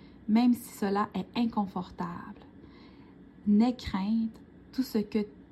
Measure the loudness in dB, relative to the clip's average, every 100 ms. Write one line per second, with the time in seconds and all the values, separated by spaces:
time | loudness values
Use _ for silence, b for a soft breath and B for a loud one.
0 | B B 2 4 6 2 -2 -6 -2 -2
1 | -2 -4 -6 -2 -2 -2 -4 -4 -8 -10
2 | -10 -10 -14 -18 -20 -20 B B B B
3 | B B -20 -8 2 4 4 2 -6 -6
4 | -2 -2 -2 -8 -20 -20 -12 -6 -2 -2
5 | -2 -2 -4 -10 -20